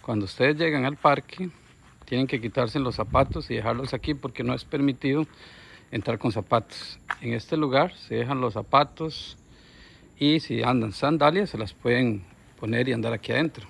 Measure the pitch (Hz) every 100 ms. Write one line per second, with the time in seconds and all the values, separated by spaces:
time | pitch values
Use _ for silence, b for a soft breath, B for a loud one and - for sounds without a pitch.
0 | - 110 95 - 131 151 165 147 127 147
1 | 151 139 - - 185 - b b b -
2 | - 123 131 131 113 135 120 147 127 -
3 | 107 127 139 165 - 113 110 120 131 127
4 | - 143 - - 120 120 - 147 139 135
5 | 139 143 151 B B B B B B 117
6 | - 113 127 107 98 117 - - - -
7 | - - 120 117 - 165 147 131 175 -
8 | - 113 120 135 127 107 - 135 147 -
9 | 160 - - - - B B B B B
10 | B - 147 160 - 117 120 127 107 -
11 | 135 156 147 175 208 110 104 - 123 123
12 | 127 104 92 - - - 107 117 127 117
13 | 110 113 - 117 160 - -